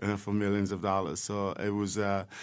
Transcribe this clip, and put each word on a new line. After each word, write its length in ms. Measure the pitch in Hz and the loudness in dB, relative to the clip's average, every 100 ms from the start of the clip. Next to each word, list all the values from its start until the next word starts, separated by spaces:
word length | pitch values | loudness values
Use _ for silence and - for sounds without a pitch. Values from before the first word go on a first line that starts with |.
uh, 160 | 101 101 | 0 0
for 160 | 101 | 0
millions 380 | 104 101 101 98 | 2 4 4 2
of 100 | 95 | 0
dollars. 400 | 98 98 87 - | 2 2 0 -4
So 300 | - 104 98 | -4 -2 -2
it 160 | - 104 | -2 0
was, 280 | 104 101 101 | 0 0 0
uh, 280 | 101 98 98 - | 0 0 -4 -10